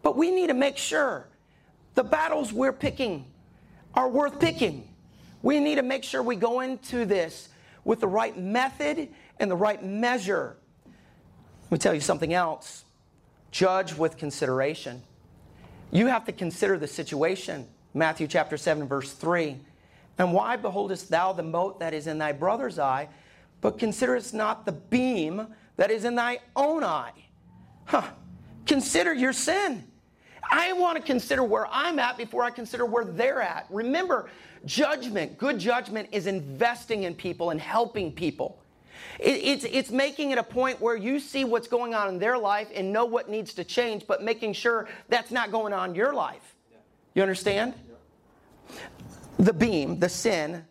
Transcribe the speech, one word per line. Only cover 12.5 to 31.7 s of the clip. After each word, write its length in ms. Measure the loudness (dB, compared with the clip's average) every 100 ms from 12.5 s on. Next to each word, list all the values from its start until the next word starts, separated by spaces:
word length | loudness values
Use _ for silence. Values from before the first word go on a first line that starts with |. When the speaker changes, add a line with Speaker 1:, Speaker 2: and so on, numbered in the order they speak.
| -4 -12 -20 -20 _ _ _ _ _ _
Speaker 1:
Judge 440 | 2 4 4 0
with 240 | 0 -2 0
consideration. 840 | -8 -2 0 2 0 -2 -10 -14 -18 -20 -20 -20 -20 -20 -20 -20 0
You 160 | 4 4
have 180 | 2 -2
to 80 |
consider 440 | -6 -6 0 2 2
the 100 | 0
situation. 800 | -6 -6 0 0 0 -6 -10 -10 -20 _
Matthew 340 | 0 0 0 0
chapter 300 | 0 0 -2
seven, 280 | 0 0 0
verse 280 | -4 -4
three. 480 | -6 0 2 0 -4 -16 -20 _ -20 -20 0
"And 160 | 2
why 240 | 4 2 -2
beholdest 520 | -2 -2 -4 -4 0
thou 220 | 2 2
the 100 | 0
mote 380 | -4 -2 -2 -2
that 140 | -6
is 120 | -4 -4
in 120 | -2
thy 160 | -2
brother's 440 | 0 0 0 -2 0
eye, 300 | 0 0 -4 -14 -20 -20 -20 _
but 180 | -2 0
considerest 540 | -2 0 2 2 -2
not 320 | -2 -2 -2 -4
the 80 |
beam 720 | -8 0 2 2 0 -2 -4 -8 -14 -14 0
that 120 | 2
is 140 | 2
in 120 | 0 0
thy 240 | 0 -2 -6
own 300 | 0 2 2
eye?" 300 | 0 -2 -4 -14 -20 _ -20 -20 -20 -20 0
Huh. 180 | 0 0 -12 -20 -20 -20 -10 2
Consider 480 | 2 4 2 2
your 180 | 2 2
sin. 540 | 2 0 2 0 -2 -10 _ _ _ _ -16 0
I 220 | 2 2
want 240 | 2 2 2
to 60 |
consider 400 | 0 0 2 0
where 240 | 2 2 2